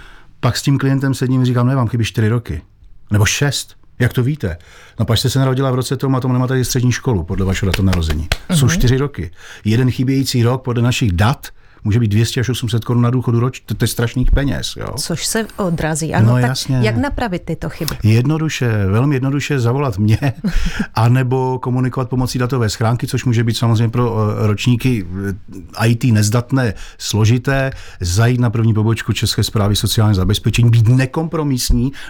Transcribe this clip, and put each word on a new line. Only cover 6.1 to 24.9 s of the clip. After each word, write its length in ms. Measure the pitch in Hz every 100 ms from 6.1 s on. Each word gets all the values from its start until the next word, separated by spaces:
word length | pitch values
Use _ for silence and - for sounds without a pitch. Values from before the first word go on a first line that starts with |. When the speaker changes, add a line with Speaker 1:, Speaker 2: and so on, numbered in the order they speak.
| 131
Speaker 1:
a 40 |
tom, 140 | 127
nemáte 300 | 123 127 131
střední 280 | 123 127 123
školu, 320 | 117 - 104
podle 220 | 78 92 95
vašeho 260 | 90 98
data 120 | 85
narození.“ 440 | 95 90 80 78 78 - -
Jsou 120 | 180 127
Speaker 2:
Mhm. 100 | -
Speaker 1:
čtyři 220 | 120 127
roky. 340 | 143 - 95 - - - 104
Jeden 260 | 110 127
chybějící 520 | 117 127 135 127 127
rok 180 | 117 131
podle 200 | 127 120
našich 280 | 120 120 120
dat 360 | 87 104 147 - - - -
může 160 | 107 104
být 80 | 113
dvě 180 | 101 117
stě 140 | -
až 100 | 120
osm 200 | 120 113
set 140 | 113 110
korun 160 | 120
na 60 | 120
důchodu 300 | 127 120 117
roč-, 220 | 123 - -
to, 80 | 107
to 80 |
je 40 | 117
strašných 440 | - 120 131 123
peněz, 440 | - 139 78 - -
jo. 80 | - -
Speaker 2:
Což 280 | - 170 -
se 200 | 220 214 -
odrazí. 560 | 190 170 156 156 156
Ano, 140 | 131 113
Speaker 1:
No, 60 |
Speaker 2:
tak 100 | 123
Speaker 1:
jasně. 360 | 123 131 - 131
Speaker 2:
jak 160 | 110 113
napravit 440 | 277 - 240 175 -
tyto 240 | 160 165
chyby? 260 | - 156 135
Speaker 1:
Jednoduše, 840 | 104 110 131 156 160 - 123 107 98
velmi 240 | 104 139 135
jednoduše 440 | 135 143 - 143
zavolat 380 | 117 131 143 95
mě, 200 | 107 113
Speaker 2:
<laughs> 760 | 139 - 202 - - - 202
Speaker 1:
anebo 680 | - 117 127 127 131 131 127
komunikovat 500 | 127 127 127 123 120
pomocí 300 | 131 127 131
datové 300 | 123 135 110
schránky, 380 | - 113 120 135
což 180 | 123 -
může 180 | 117
být 140 | 117 110
samozřejmě 320 | 117 113 117
pro, 260 | 117 120 107 107 107
eh, 40 | 110
ročníky, 580 | 104 - 120 131